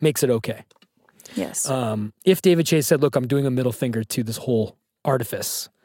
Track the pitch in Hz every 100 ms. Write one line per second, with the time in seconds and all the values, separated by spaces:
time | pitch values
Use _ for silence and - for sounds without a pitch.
0 | 160 - 135 117 - - - _ _ _
1 | _ _ - - 90 - - 131 117 107
2 | 107 - - 185 185 170 160 160 135 151
3 | 143 131 123 139 139 127 123 117 127 113
4 | 110 - 113 113 - 117 107 - _ _
5 | - 131 117 - - - - _